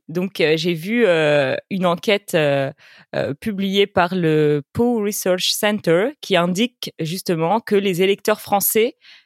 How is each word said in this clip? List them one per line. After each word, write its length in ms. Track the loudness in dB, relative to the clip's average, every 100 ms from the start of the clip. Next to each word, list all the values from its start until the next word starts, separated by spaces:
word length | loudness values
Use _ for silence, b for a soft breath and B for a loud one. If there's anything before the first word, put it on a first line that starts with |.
| -8
Donc, 320 | -6 -6 -2
euh, 140 | 0 2
j'ai 180 | 0
vu, 320 | -4 -2 2 2
euh, 520 | 4 4 2 0 -2 -6
une 160 | -2 -2
enquête, 460 | -2 0 -2 0 0
euh, 360 | 2 0 -2 -8 B B B
euh, 200 | -4 -4
publiée 520 | -4 -6 -4 -2 0 2
par 300 | 2 0 2
le 460 | 2 2 2 0 -4
Pew 300 | 0 0 2
Research 480 | -2 -2 -2 0 0
Center 600 | 0 0 0 2 2 0 -4
qui 160 | -2 0
indique 560 | 2 0 -2 -4 -14 -8
justement 580 | -8 -6 -4 -2 0 -2
que 160 | 0 0
les 260 | 0 0
électeurs 380 | 0 0 -2 -2
français 560 | 0 -2 0 0 0 -2 B B